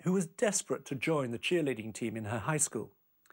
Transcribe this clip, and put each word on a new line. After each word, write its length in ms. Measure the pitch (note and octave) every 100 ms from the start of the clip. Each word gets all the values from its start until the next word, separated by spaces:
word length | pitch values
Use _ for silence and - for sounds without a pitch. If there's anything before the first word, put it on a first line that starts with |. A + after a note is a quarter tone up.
who 100 | D#3+
was 140 | F#3+ E3
desperate 580 | - A3+ G3 - B2+ -
to 80 | C3+
join 340 | - D#3 B2+
the 80 | A#2
cheerleading 560 | - F3+ D3 A#2 G#2+
team 220 | - A#2 A2
in 80 |
her 160 | G#2 A2+
high 160 | G2 D#3
school. 340 | - A#2 - _ _ _ _